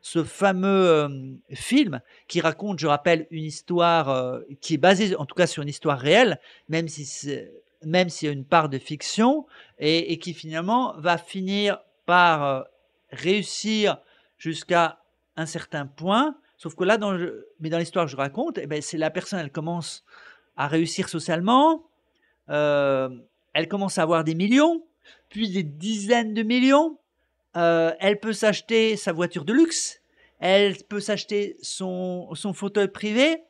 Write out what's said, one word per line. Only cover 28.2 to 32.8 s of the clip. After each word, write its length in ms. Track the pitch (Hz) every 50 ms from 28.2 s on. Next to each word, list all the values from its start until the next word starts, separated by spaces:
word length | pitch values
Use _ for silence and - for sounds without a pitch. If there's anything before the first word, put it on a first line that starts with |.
| 208 220 220
s'acheter 640 | 202 - 214 202 - - - 226 226 220 220 214 -
sa 160 | - 202 170
voiture 320 | 160 175 170 - 180 143
de 80 | 151 226
luxe, 480 | 277 330 330 - - - - - _ _ _ _ _ _ _ _ _
elle 380 | - 180 190 196 202 202 190 -
peut 220 | - _ 214 208
s'acheter 580 | 196 - 214 202 - - 208 202 202 202 - - -
son, 640 | - - - 190 185 185 180 185 180 180 180 175 - 156
son 180 | 151 - 208 185
fauteuil 340 | - 202 196 202 208